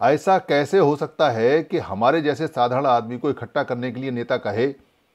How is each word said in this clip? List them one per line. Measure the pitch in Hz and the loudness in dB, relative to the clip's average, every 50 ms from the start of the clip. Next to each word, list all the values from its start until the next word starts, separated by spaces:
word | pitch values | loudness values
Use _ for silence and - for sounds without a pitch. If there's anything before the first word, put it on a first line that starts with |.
ऐसा | - 127 151 147 - 196 190 | 2 2 2 2 2 2 2
कैसे | 185 185 - 151 143 143 - 190 196 | 2 2 0 0 0 0 2 4 4
हो | 165 143 151 | 4 4 2
सकता | 135 160 - - - 160 139 | 0 -4 -6 -2 0 0 0
है | 117 110 113 123 143 165 160 | 2 2 2 4 4 2 0
कि | - 196 | -2 -4
हमारे | 160 - - 98 98 113 131 156 165 | -4 -4 -6 -4 2 2 2 2 2
जैसे | 151 147 139 151 160 | 0 -2 -2 -2 -4
साधारण | 151 - 131 120 120 123 127 143 | -4 -2 0 0 0 0 0 2
आदमी | 135 123 120 117 113 123 | 2 2 0 0 -4 -8
को | 120 - 147 | -4 -4 -4
इकट्ठा | 135 - 120 - - 147 135 | -4 -4 -8 -6 -4 -4 -4
करने | - 127 120 123 127 | -4 -6 -6 -6 -8
के | 110 123 | -8 -8
लिए | 131 135 | -8 -6
नेता | 123 120 117 - 131 | -6 -6 -4 -4 -4
कहे | 120 - 110 101 110 127 143 139 - _ _ _ _ _ _ | -4 -2 -4 -2 0 0 -2 -2 -6 _ _ _ _ _ _